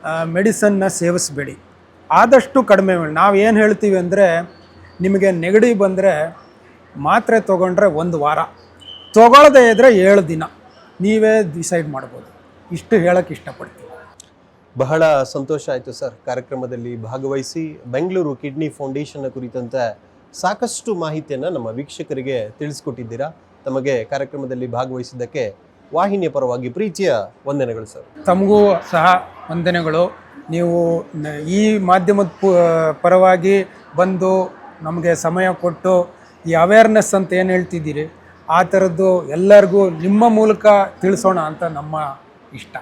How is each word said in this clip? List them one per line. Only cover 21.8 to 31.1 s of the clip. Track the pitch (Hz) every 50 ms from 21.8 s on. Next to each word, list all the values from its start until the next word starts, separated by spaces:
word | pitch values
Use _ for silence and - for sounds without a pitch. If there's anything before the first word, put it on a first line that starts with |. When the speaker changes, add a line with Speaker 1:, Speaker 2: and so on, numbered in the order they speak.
| 143 - - - 156 _ 147 135 127 135 135 120 107 107 104 _
Speaker 2:
ತಿಳಿಸ್ಕೊಟ್ಟಿದ್ದೀರಾ. | 147 151 143 - _ 147 120 123 123 113 117 117 139 160 165 _ _ _ _ _ _
ತಮಗೆ | 135 131 135 131 139 135 117 110
ಕಾರ್ಯಕ್ರಮದಲ್ಲಿ | - 139 135 139 131 - 143 135 127 131 123 127
ಭಾಗವಹಿಸಿದ್ದಕ್ಕೆ | 123 117 120 131 131 127 127 123 - 131 123 123 - - 147 117 104 98 _ _ _ _ _ _ _ 139
ವಾಹಿನಿಯ | 160 190 202 202 196 175 151
ಪರವಾಗಿ | 131 143 131 123 120 123 123 123
ಪ್ರೀತಿಯ | 120 180 220 208 - - 196 170 131 110 98 92 _ _ _ 139
ವಂದನೆಗಳು | 139 143 131 120 113 113 110
ಸರ್. | - - - - _ _ - -
Speaker 1:
ತಮಗೂ | 196 180 190 196 196 208 208 208 202 185 165 - -
ಸಹ | - 165 160 180 180 180 - - - - - -
ವಂದನೆಗಳು. | 160 170 165 180 175 175 165 160 156 165 175 185 - - - - - - - -
ನೀವು | 165 170 175 170 170 175 170 170 170 165 160 -